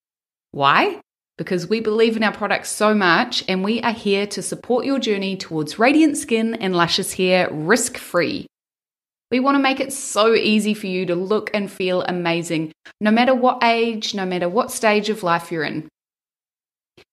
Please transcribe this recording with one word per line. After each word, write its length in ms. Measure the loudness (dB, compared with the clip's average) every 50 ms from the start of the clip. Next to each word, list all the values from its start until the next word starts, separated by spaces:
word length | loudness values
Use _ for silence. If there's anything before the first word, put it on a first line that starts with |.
| _ _ _ _ _ _ _ _ _ _
Why? 480 | -4 0 2 4 4 4 2 0 -2 -6 -14 _ _ _ _ _ _
Because 320 | -12 -6 -4 -4 -4 -2 -2
we 100 | -2 -2
believe 380 | -2 0 2 2 2 2 2
in 60 | 2 0
our 100 | -2 -2
products 380 | -2 -2 -2 -2 -2 -4 -6
so 220 | -2 0 2 2 4
much, 520 | 4 4 4 4 2 2 0 -4 -4 -4
and 160 | -2 -2 -2 0
we 160 | 0 -2 0 -2
are 100 | -2 -4
here 340 | -2 -2 0 0 0 0
to 140 | -2 -6 -8
support 440 | -8 -8 -8 -8 -4 -2 -2 0 0
your 140 | 0 -2 0
journey 380 | 0 0 -2 -2 -2 -4 -4
towards 420 | -6 -8 -6 -6 -4 -4 -4 -2 2
radiant 380 | 4 4 6 4 4 2 0
skin 380 | -2 -4 -2 0 0 0 -2 -2
and 200 | -2 -2 0 2
luscious 380 | 2 2 2 0 -2 -2 -4 -2
hair 340 | 0 2 2 4 2 2 0 -2
risk-free. 960 | -2 2 2 2 2 2 -2 -6 -10 -10 -4 -2 -2 0 -2 -2 -6 -10 -12 _ _ _ _ _ _ _ _ _ _ _ _ _ _ _ -4
We 100 | -2 0
want 160 | 2 2 2
to 80 | 2 2
make 160 | 2 0 -2
it 140 | -4 -6 -8
so 400 | -10 -10 -4 0 2 4 4 4
easy 400 | 4 4 2 2 2 2 0 -2
for 140 | -2 -4
you 180 | -4 -4 -2 -2
to 100 | -2 -2
look 360 | -2 -2 -2 -2 -2 -2 -4 -4
and 180 | -4 -4 -6
feel 300 | -6 -4 -2 -2 0 0
amazing, 720 | -2 -2 -4 -2 -2 -2 -2 -2 -2 -2 -4 -4 -4 -6 -10 _ -20 -20 -8 -2
no 120 | 2 4
matter 220 | 4 6 6 4 4
what 300 | 4 2 2 2 2 2
age, 500 | 2 2 2 2 0 -2 -4 -6 -6 -4
no 120 | -4 -2
matter 240 | -2 -2 -2 -2 0
what 220 | 0 -2 -2 -2
stage 360 | -2 0 2 2 2 2 0
of 160 | -2 -4 -2 0
life 300 | 0 0 0 -2 -4 -4
you're 100 | -4 -4
in. 240 | -4 -4 -6 -8 -10 _ _ _ _ _ _ _ _ _ _ _ _ _ _ _ _ _ _ _ _ _ -20 -20 _